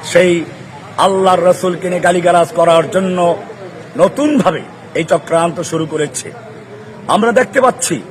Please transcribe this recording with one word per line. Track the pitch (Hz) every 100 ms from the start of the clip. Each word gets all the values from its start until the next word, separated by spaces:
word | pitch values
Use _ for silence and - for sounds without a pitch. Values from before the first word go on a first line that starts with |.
| -
সেই | 170 180 170 143 - - - - -
আল্লাহর | 180 190 190 185 180
রসুলকে | 175 185 175 180
নিয়ে | 180 180
গালিগালাজ | 180 175 175 165 160
করার | 170 165 147
জন্য | 170 190 180 170 160 - - 180 - - 240
নতুনভাবে | 185 - 294 285 190 156 - - - 170
এই |
চক্রান্ত | 165 170 - 165 170 170 165
শুরু | 160 160
করেছে। | 151 147 - - - - - - - - - -
আমরা | 170 226 226
দেখতে | 254 277
পাচ্ছি | 254 - - 147 -